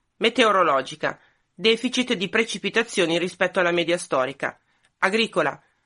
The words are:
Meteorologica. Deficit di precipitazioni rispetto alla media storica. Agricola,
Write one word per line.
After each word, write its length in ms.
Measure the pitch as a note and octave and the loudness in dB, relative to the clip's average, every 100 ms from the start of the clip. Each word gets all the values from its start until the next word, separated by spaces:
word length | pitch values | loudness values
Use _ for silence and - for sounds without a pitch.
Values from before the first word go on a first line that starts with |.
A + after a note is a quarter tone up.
| _ - | _ -4
Meteorologica. 1000 | A3 A#3 A3+ F#3+ E3 C3+ B2+ D#3 D3 - _ _ _ - | -2 2 4 4 4 2 -2 -6 -6 -6 _ _ _ -2
Deficit 520 | G3+ A3+ B3+ B3+ B3 | 0 2 0 -2 -2
di 160 | G#3 F#3 | -2 -2
precipitazioni 880 | G#3+ A3 G3 G3+ A3+ A3+ - E3 E3+ | -2 -2 -4 -4 -2 -2 0 0 0
rispetto 400 | F3 - F#3 G3 | -2 -2 -2 0
alla 140 | F3 | 2
media 260 | F3 E3 F3 | 2 0 -2
storica. 580 | - C#3 B2+ C#3 B2 - _ _ _ _ | 0 -2 -2 -4 -8 -8 _ _ _ _
Agricola, 600 | F#3+ A3 G#3+ F3+ D3 D3 _ _ | 0 0 0 0 -2 -4 _ _